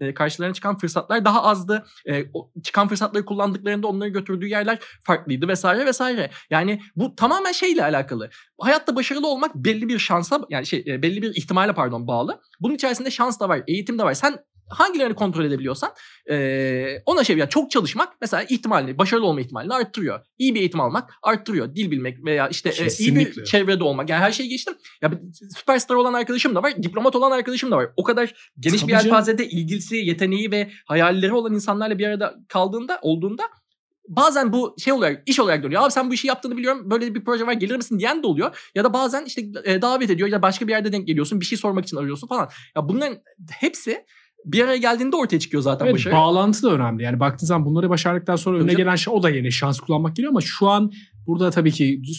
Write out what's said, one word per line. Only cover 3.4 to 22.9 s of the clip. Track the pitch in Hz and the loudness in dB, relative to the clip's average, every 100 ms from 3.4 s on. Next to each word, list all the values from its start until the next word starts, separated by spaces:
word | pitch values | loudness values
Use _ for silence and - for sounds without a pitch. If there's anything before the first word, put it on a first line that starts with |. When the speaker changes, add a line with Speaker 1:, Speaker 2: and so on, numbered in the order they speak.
| 202 190 202 208 208 | -2 -2 -4 -4 -2
Speaker 1:
onları | 196 208 | -4 -4
götürdüğü | 190 196 185 202 | -6 -6 -6 -4
yerler | 208 208 226 - - - | -2 -2 -4 -6 -14 -2
farklıydı | 165 156 165 170 | -2 -2 -4 -2
vesaire | 185 185 202 277 | 0 2 2 2
vesaire. | 247 254 240 147 - - | 0 -2 -2 -4 -8 -4
Yani | 151 185 208 - - | -2 0 -4 -6 -4
bu | 254 - | -4 0
tamamen | 240 370 381 | 2 2 0
şeyle | 359 370 330 | 0 0 2
alakalı. | 151 143 135 120 107 - _ - | 2 0 -2 -6 -10 -14 _ -6
Hayatta | 247 302 302 247 | 0 2 2 -2
başarılı | 240 285 302 | -2 -2 -2
olmak | 262 311 156 | 0 -2 -2
belli | 135 214 233 | -2 0 0
bir | 233 | -2
şansa, | - 175 165 294 - | 0 0 0 -2 -2
yani | 139 - | -6 -4
şey, | 127 143 | -4 -4
e, | 131 | -2
belli | 160 202 | -2 -2
bir | 220 170 | -4 -6
ihtimale | - 180 202 | -2 0 2
pardon | 180 127 120 120 | 2 -2 -2 -4
bağlı. | 120 139 415 _ - | -2 -2 -6 _ -6
Bunun | 220 294 | -4 -2
içerisinde | 269 233 262 | -2 -2 -6
şans | - 247 233 | -2 -2 -2
da | 196 | -2
var, | 147 - | -2 -2
eğitim | 185 190 233 | -4 -2 -2
de | |
var. | 196 | 0
Sen | - 285 285 _ _ - | 2 0 -2 _ _ -12
hangilerini | - 381 349 247 214 | 2 2 4 0 0
kontrol | 202 165 151 | -2 0 0
edebiliyorsan, | 139 131 139 415 - - - - | 0 -4 -4 -6 -8 -20 -18 -4
e, | 147 135 135 131 131 135 139 - | -2 0 0 0 -2 -4 -6 0
ona | 349 | 2
şey, | 233 160 | 4 2
yani | 139 | 2
çok | 294 277 | 0 0
çalışmak | 247 185 226 359 - | 0 0 0 -4 -2
mesela | 226 185 | -4 -4
ihtimalini, | 214 247 226 185 135 135 | -2 -4 0 0 0 0
başarılı | 190 233 202 | 2 2 2
olma | 147 | 0
ihtimalini | 123 113 151 | -4 -8 -4
arttırıyor. | 254 233 - 151 104 _ - | -2 -2 -4 -6 -6 _ -2
İyi | 262 220 | 0 2
bir | |
eğitim | 180 170 | 0 0
almak | 123 190 240 - | 0 -2 -6 -4
arttırıyor. | - 214 214 185 120 156 | 0 0 0 -4 -4 -4
Dil | 196 | -2
bilmek | 143 127 127 156 | -2 -4 -6 -2
veya | 147 135 | 0 0
işte, | 170 175 | -2 -4
e, | |
iyi | - | -2
bir | |
Speaker 2:
Kesinlikle. | 170 | -2